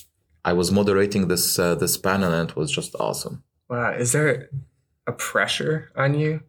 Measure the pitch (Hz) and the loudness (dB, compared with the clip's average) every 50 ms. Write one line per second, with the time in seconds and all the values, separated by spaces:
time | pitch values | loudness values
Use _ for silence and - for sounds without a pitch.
0 | - _ _ _ _ _ _ _ - 85 87 90 87 87 98 101 101 104 98 98 | -20 _ _ _ _ _ _ _ -2 0 2 2 2 4 4 4 4 4 4 4
1 | 101 98 104 101 95 87 90 87 - - - - 87 87 85 - 90 85 - - | 2 2 2 0 0 2 0 0 0 0 0 0 2 2 2 2 0 -2 -2 0
2 | - 95 95 98 95 87 82 82 82 82 - - 78 76 - 87 - - - - | 0 0 2 2 2 2 2 0 -2 -2 -4 -4 -4 -2 -4 -6 -6 -6 -6 -4
3 | 57 52 50 - - - - - - _ _ _ _ - 123 120 117 104 - - | -4 -4 -4 -6 -8 -10 -12 -14 -16 _ _ _ _ -8 -4 -2 -2 -2 -2 -2
4 | 123 120 - 147 151 143 123 139 - - 139 139 - - _ _ _ _ _ _ | 0 0 2 2 2 2 0 -2 -4 -8 -10 -10 -10 -12 _ _ _ _ _ _
5 | _ - - - - - - 101 98 - - - 143 151 156 156 - - - 131 | _ -8 -8 -6 -6 -2 0 0 0 0 0 -2 0 -2 -2 -2 -4 -6 -2 0
6 | 135 139 143 147 151 156 156 156 - | 2 2 2 2 0 0 -2 -4 -8